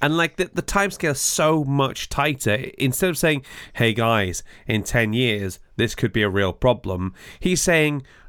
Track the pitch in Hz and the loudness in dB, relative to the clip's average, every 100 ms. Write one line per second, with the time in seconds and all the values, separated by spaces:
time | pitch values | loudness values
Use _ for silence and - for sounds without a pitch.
0 | 143 160 165 - 180 170 - 202 196 196 | 0 2 0 -2 -4 -4 -2 0 0 -2
1 | 160 139 - - 156 160 139 139 135 - | -2 -2 -2 0 2 2 0 0 0 -2
2 | - - 147 135 - 104 - - 135 123 | -6 -2 -2 -2 0 0 -2 -2 -2 0
3 | 185 160 165 147 - - - - 117 110 | -2 2 0 0 -4 -16 -10 0 0 2
4 | 113 113 92 85 - - - 110 - 123 | 2 2 0 -4 -10 -10 -2 -2 0 0
5 | 110 113 123 104 98 - - - 117 - | 0 0 0 0 -4 -8 -8 -2 -2 0
6 | 117 113 104 98 95 87 127 117 95 92 | 0 2 0 2 0 2 2 2 -2 -4
7 | 92 - - - 180 180 - 165 151 147 | -4 -8 -16 -4 0 2 4 4 2 0
8 | - - | -8 -18